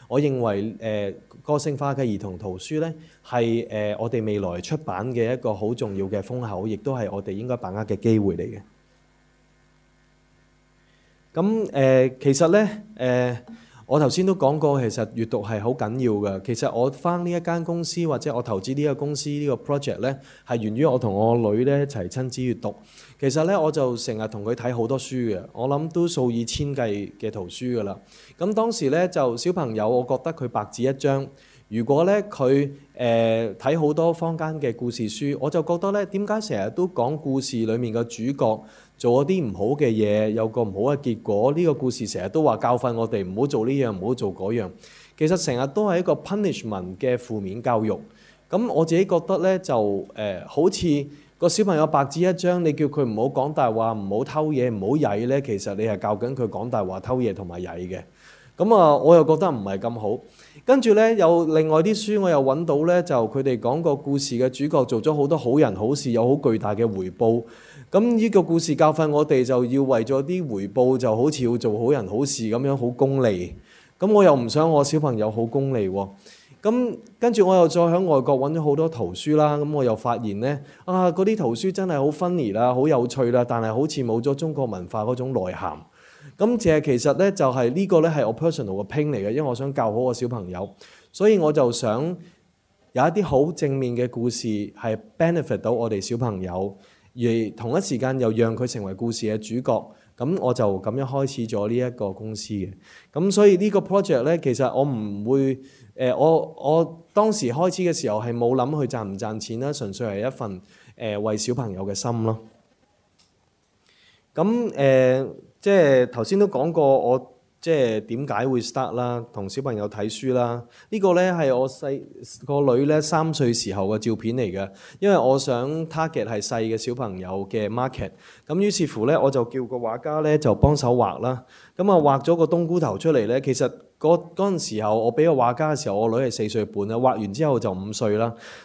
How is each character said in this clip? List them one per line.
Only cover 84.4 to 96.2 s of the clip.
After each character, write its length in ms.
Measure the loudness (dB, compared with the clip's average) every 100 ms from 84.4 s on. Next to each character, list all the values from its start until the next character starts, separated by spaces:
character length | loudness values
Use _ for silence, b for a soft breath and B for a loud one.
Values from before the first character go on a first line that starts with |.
| -2
國 120 | -4 -4
文 200 | -6 -8
化 160 | -4
嗰 120 | -2
種 180 | -2 -2
內 200 | -2 -4
涵。 240 | -6 -8 -10 -16 B B B -16 B
噉 180 | 0 2
其 120 | 2
實， 100 | 2
其 180 | 4 2
實 140 | 2 2
呢， 120 | 2
就 140 | 2 2
係 200 | 2 0
呢 140 | 0 2
個 120 | 4
呢， 80 | 4
係 180 | 2 0
我 80 |
personal 300 | 0 -2 -2 -4 -6
嘅 40 | -4
pain 240 | -2 -2
嚟 60 | -2
嘅， 140 | -2
因 60 | -2
為 60 |
我 120 | -2
想 180 | -4 -4
教 180 | -2 0
好 60 | 0
我 160 | 0
小 120 | -2 -4
朋 200 | -6 -8
友， 200 | -8 -10 -12 B B B
所 160 | 0 4
以 80 | 4
我 160 | 4
就 180 | 4 2
想 320 | 2 0 0 -2 -6 B B B _ _ _ _
有 100 | 0
一 40 | 2
啲 160 | 2
好 280 | 2 2 2
正 200 | 0 -2
面 220 | -2 -2
嘅 140 | -2 -4
故 220 | -2 -4
事 160 | -2 -4
係 480 | -4 -6 -8 -6 -6 -6 -2
benefit 400 | 0 0 -2 -2
到 140 | -2
我 180 | -2 0
哋 100 | -4
小 160 | -4
朋 240 | -4